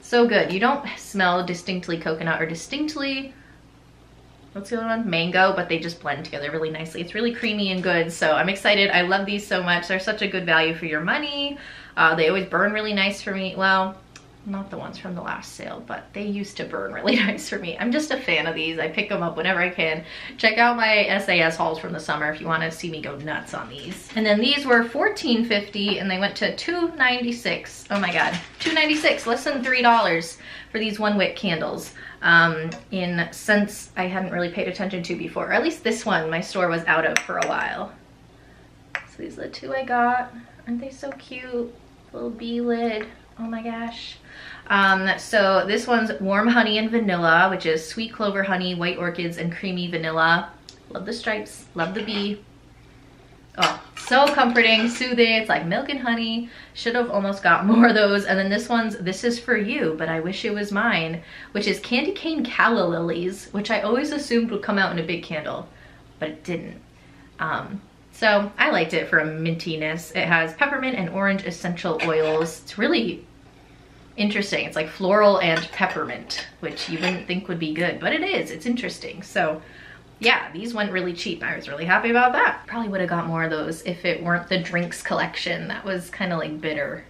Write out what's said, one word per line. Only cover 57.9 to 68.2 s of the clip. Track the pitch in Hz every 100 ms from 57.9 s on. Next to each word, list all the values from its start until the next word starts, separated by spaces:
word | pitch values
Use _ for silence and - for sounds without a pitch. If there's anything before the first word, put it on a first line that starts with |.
those. | 214 202 202
And | 196 190
then | 196
this | 208 240
one's | 233 220 202
This | 180 190
Is | 240 233
For | - 220
You, | 202 285 180 160
But | 165
I | 165
Wish | 160 196
It | 226
Was | 208 208
Mine, | 202 233 190 160 165 - - -
which | - 202
is | 185
candy | - 240 311
cane | 392 320 320
calla | 233 - 208 233 180
lilies, | 165 170 165 180 196 -
which | 202 -
I | -
always | 202 240 294
assumed | 285 - 233 226
would | 202
come | - 202
out | 185
in | 170
a | 165
big | 170
candle, | - 156 151 127 - - - - - -
but | 156
it | 156
didn't. | - 170 - - - - - - - -
Um, | 156 139 - 202 - - -
so | -